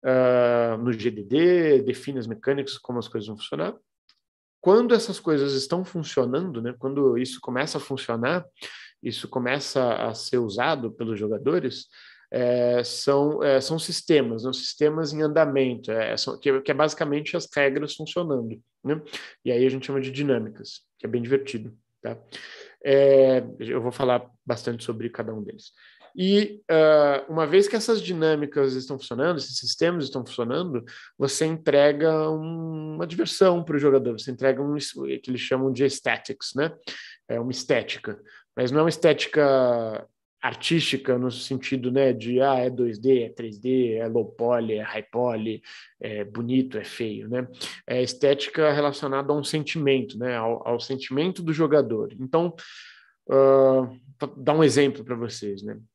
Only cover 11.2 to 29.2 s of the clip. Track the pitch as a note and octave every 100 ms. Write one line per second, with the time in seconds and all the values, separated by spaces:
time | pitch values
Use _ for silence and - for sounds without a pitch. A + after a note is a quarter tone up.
11.2 | G#2+ G#2+ B2+ F3 C3 - - - - -
12.2 | _ - B2 B2 B2 B2 A#2+ - - C#3
13.2 | D3 D3+ D3+ C3+ C3+ D#3+ D#3+ E3+ - D#3
14.2 | B2 A2+ B2 B2+ - - D3+ D#3 D#3 D3+
15.2 | D#3 D3+ D3+ C3+ C3 A#2+ - A2 A2 A2+
16.2 | - - D3 C3 C3+ C3+ D3+ D3+ D#3 C#3+
17.2 | D3+ F3 D#3+ - C#3 C#3+ D3 - D#3 -
18.2 | F3 C3+ A#2 A2 _ _ - D#3 D3+ -
19.2 | - - B2+ A#2+ C3 C3 C3 C#3 C3+ C3+
20.2 | C#3+ A#2+ A2 - - - _ _ A2+ A#2+
21.2 | A#2 C3+ C3+ A2+ A2+ - _ _ A#2 A#2
22.2 | _ - - - - _ C#3 C#3 C#3 C3+
23.2 | C3 C3 A2+ - A2+ B2 A#2 A#2 C3+ B2
24.2 | B2 _ - A#2 - A#2 - A2+ A#2 -
25.2 | A2+ A2 G#2+ - - _ - _ - -
26.2 | F#3 G3+ G#3 G#3 _ D#3+ D#3 D3+ D3 C#3+
27.2 | - D#3+ D#3 F3+ G3+ A#3 A3 A3 F3 F3
28.2 | D#3+ D3+ D3 D3 C#3 C3 C3 C#3 - A#2